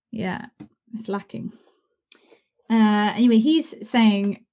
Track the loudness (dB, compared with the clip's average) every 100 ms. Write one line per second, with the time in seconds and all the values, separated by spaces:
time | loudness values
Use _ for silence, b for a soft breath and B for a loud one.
0 | -16 -8 -8 -8 -14 -20 -20 _ _ -14
1 | -8 -8 -8 -12 -12 -14 b b b _
2 | _ B B B B _ -2 2 2 2
3 | -2 2 4 4 4 0 -2 -14 -4 2
4 | 4 2 -2 -6 _